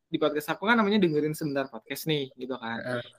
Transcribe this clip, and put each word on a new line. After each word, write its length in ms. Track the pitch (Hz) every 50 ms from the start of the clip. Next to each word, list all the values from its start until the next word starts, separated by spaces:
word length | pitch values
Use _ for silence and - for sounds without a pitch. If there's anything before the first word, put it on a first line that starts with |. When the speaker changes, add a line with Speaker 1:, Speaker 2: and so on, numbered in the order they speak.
| _ _
Speaker 1:
di 80 | 165 151
podcast 320 | 156 143 143 151 - 165
aku 160 | 151 - 190
kan 80 | 220 240
namanya 240 | 226 208 196 220 214
dengerin 320 | 180 160 151 151 147 151
sebentar 400 | 156 - 160 143 139 139 135 -
podcast 400 | 117 110 - - 139 - - 165
nih, 240 | 151 143 135 127 -
gitu 240 | 127 127 127 127 123
kan. 200 | 117 113 113 117
Speaker 2:
Heeh. 220 | - 127 127 120 - - -